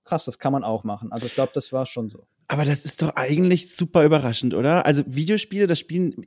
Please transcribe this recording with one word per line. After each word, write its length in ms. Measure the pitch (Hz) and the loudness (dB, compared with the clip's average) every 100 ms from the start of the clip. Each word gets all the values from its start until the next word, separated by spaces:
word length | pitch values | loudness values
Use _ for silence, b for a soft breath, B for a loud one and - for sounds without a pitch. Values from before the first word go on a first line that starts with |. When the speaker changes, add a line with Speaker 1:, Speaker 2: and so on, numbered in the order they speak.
Speaker 1:
krass, 220 | - 165 | -6 -6
das 140 | - - | -4 -4
kann 140 | 139 | -2
man 120 | 139 | 0
auch 180 | 113 113 | -2 -4
machen.“ 300 | 107 104 110 | -6 -8 -10
Also 140 | 117 120 | -8 -6
ich 80 | |
glaub, 180 | - 131 | -2 -2
das 200 | 143 - | -2 -4
war 140 | 131 131 | -4 -4
schon 220 | - 110 | -6 -10
so. 180 | - _ _ - | -12 _ _ -4
Speaker 2:
Aber 160 | 143 | 0
das 200 | 147 143 | 0 0
ist 180 | 151 - | -4 -2
doch 140 | 156 - | -2 -2
eigentlich 580 | 131 151 180 180 - | 0 2 4 2 0
super 300 | - 170 180 | -6 2 4
überraschend, 500 | 151 156 127 113 127 | 6 6 2 -2 0
oder? 320 | 98 131 170 - | 2 2 4 4
Also 160 | 143 | 2
Videospiele, 640 | 139 131 160 208 - 196 196 | 0 -2 0 0 -2 0 2
das 140 | 165 | 0
spielen 320 | - 165 180 - | -2 -2 -2 -2